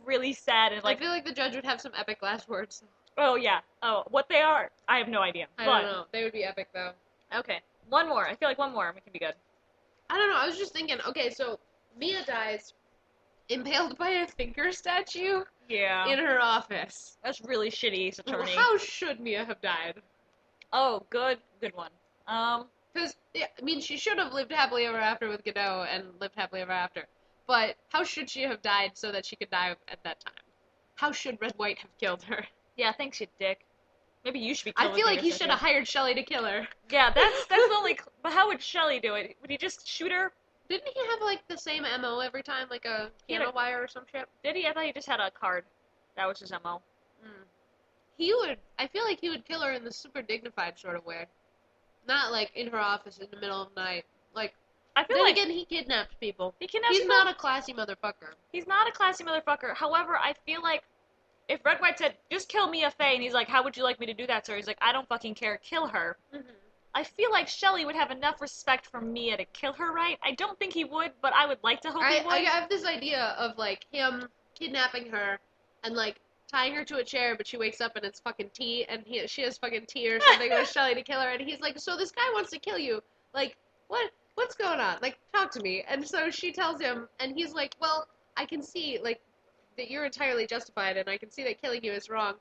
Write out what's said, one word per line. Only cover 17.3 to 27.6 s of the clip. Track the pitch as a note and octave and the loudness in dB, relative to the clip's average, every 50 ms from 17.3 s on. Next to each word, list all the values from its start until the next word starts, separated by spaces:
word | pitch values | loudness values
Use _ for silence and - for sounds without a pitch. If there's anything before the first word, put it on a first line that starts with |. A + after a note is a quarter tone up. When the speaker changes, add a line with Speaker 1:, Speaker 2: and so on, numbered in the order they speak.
| C#4 - A3+ | -6 -6 -4
Speaker 1:
really | A#3 C4 A3 G#3+ A3 | -2 0 0 0 0
shitty, | A3 - - A3+ G3 F#3 F#3 F#3 F#3+ - | -2 0 -2 0 0 0 -2 -2 -4 -6
attorney. | - - - - - C#5 - | -8 -6 -4 -4 -2 0 4
Speaker 2:
How | C#4 A#4 A#4+ A4 G4+ | 4 6 6 6 4
should | - - - - F4+ D#4+ C#4 A3+ | 2 -2 -8 -6 -4 -4 -4 -4
Mia | A#3 A#3 G#3 G3+ A#3 | -4 -4 -2 -2 -2
have | A3+ G#3+ - | -4 -6 -4
died? | - F#3+ F3 E3 D#3+ E3+ E3+ - - _ _ _ _ _ _ _ _ _ _ _ - - - | -2 -2 -2 -2 -4 -6 -8 -12 -16 _ _ _ _ _ _ _ _ _ _ _ -10 -2 2
Speaker 1:
Oh, | B3+ C4+ C4 A3+ G3+ - - | 4 4 4 2 0 -4 -4
good, | - A#3+ B3 C4 B3+ A#3+ _ _ _ F#3+ | -2 0 0 0 0 -2 _ _ _ -10
good | A3+ G3+ - | -10 -10 -8
one. | F3+ E3+ D#3+ _ _ _ _ _ _ - | -10 -14 -14 _ _ _ _ _ _ -10
Um, | - A3 A3+ A3+ A#3 A#3+ A#3+ A#3+ - _ _ _ _ - | -6 -4 -2 0 0 0 -2 -4 -8 _ _ _ _ -6
Speaker 2:
'Cause, | E4 E4+ D4 - _ _ _ - | -4 -4 -4 -6 _ _ _ -6
yeah, | A3+ G#3+ - - - | -6 -6 -6 -6 -8
I | B3 | -4
mean, | D4 E4 C#4 | -4 -4 -4
she | - - D4 | -4 -6 -6
should | C#4+ - G#4+ G#4 G4 | -4 -2 0 0 0
have | F4+ C4+ B3+ | 0 -2 -2
lived | C#4 C4+ A3+ - | -4 -4 -2 2
happily | D4+ C4+ C4 A#3+ A#3+ A#3+ | 2 2 4 4 2 0
ever | A#3 A3+ A3+ | 0 0 0
after | A3 G#3+ A3+ A3 A#3 G#3+ | 0 0 0 0 -2 -6
with | G#3 G#3 - | -6 -6 -6
Godot | G#3+ G3+ G3+ G3+ G3 F#3+ F#3 F3+ D#3+ | -6 -4 -2 -2 0 -2 -2 -2 -4
and | E3+ F#3 F#3+ F#3 F3+ F3 | -4 -4 -6 -8 -12 -10
lived | - - - | -10 -8 -6
happily | - F#3+ F#3 F#3 F#3 F#3 | -6 -6 -4 -4 -6 -4
ever | F3+ | -2
after. | F#3 F3+ F3+ F3+ - E3+ D3+ - _ _ _ _ _ _ _ - | -2 -2 -2 -4 -6 -10 -12 -12 _ _ _ _ _ _ _ 4
But | B3+ A#3 | 4 4